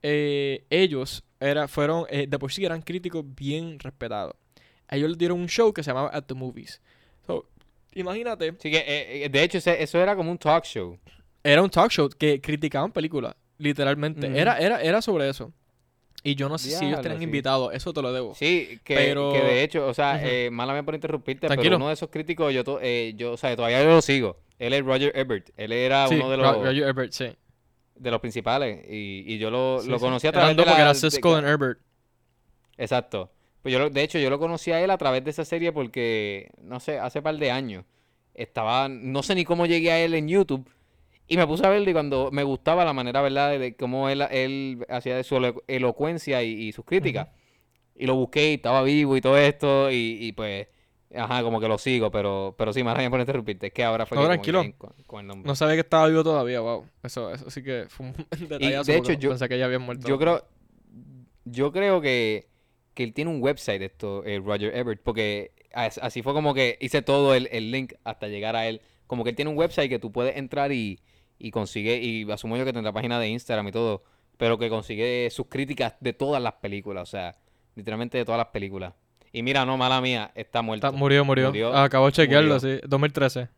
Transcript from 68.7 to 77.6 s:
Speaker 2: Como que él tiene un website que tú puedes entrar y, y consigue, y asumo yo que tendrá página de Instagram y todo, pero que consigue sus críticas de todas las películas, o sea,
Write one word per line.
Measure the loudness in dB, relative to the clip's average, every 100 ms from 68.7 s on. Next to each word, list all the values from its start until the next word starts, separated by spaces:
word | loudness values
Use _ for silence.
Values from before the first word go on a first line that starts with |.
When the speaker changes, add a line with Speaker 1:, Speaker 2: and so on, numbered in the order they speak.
| -6 _ _ _
Speaker 2:
Como | -4
que | -4
él |
tiene | -4 -4
un | 0
website | 0 0 -2
que | -2
tú | -4
puedes | -2 -2 -4
entrar | -6 -4 -2
y, | -2 -4 -8 _ _ _ _
y | -8
consigue, | -6 -6 -4 -2 -2
y | -2 -6 -6
asumo | -8 -4 -4
yo |
que | -4
tendrá | -4 -6
página | -6 -4 -2
de | -2
Instagram | -4 -4 -4 -2
y |
todo, | -2 -2 -4 _ _ _ _
pero | 0 0
que | -2
consigue | -4 -6 -4 -2 -2 -4
sus | -4 -8
críticas | -6 -6 -4 -4 -4
de | -8
todas | -4 -2 0
las | -2
películas, | -6 -10 -8 -8 -10 -8
o |
sea, | -8 -10 -12 _ _